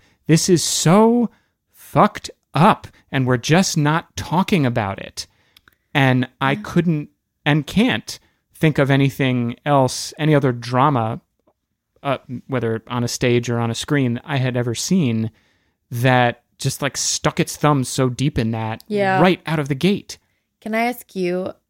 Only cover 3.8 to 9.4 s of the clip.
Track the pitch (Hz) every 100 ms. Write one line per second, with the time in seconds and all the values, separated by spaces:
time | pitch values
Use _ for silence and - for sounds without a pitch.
3.8 | 147 160 - - - 165 190 185 127 120
4.8 | 98 98 - - - _ _ _ _ _
5.8 | _ 143 135 127 123 - 135 208 208 170
6.8 | 170 151 147 _ _ _ 151 151 - 185
7.8 | 247 110 - - _ _ _ - 160 147
8.8 | 135 139 139 - 131 123